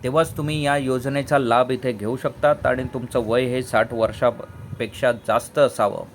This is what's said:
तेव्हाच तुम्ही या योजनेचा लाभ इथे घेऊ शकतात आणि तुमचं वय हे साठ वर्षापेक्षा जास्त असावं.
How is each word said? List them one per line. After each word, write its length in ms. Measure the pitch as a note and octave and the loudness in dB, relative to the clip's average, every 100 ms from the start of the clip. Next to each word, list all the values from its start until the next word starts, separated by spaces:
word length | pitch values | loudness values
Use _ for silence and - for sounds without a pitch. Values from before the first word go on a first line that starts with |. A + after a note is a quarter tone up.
तेव्हाच 340 | B2 C#3+ D#3+ - | 0 2 2 0
तुम्ही 280 | D3 D3+ C#3+ | -4 -2 0
या 120 | C#3+ | 0
योजनेचा 600 | C3+ C3 B2+ C#3 C3+ D3 | 0 -2 0 -2 0 2
लाभ 320 | B2 A#2 B2+ | 4 4 2
इथे 200 | C3 C3 | 0 -2
घेऊ 260 | A2 G2+ B2 | -4 -4 -4
शकतात 480 | D3+ B2+ D3 D3 C3 | -4 0 0 2 0
आणि 180 | B2+ | -2
तुमचं 360 | B2+ C3 A#2+ B2+ A2 | -2 -6 -4 -2 0
वय 180 | A#2 | 0
हे 200 | B2+ B2+ | 2 -2
साठ 300 | B2 A2+ A2+ | 0 2 2
वर्षापेक्षा 1160 | A#2 A2 G#2+ B2 - - - - - A2+ - C3 | 0 -2 2 0 0 -12 -16 -14 -8 -8 -2 0
जास्त 480 | A#2 - G#2+ - - | 0 0 0 0 2
असावं. 440 | C3+ - G#2+ - - | 2 4 0 0 -10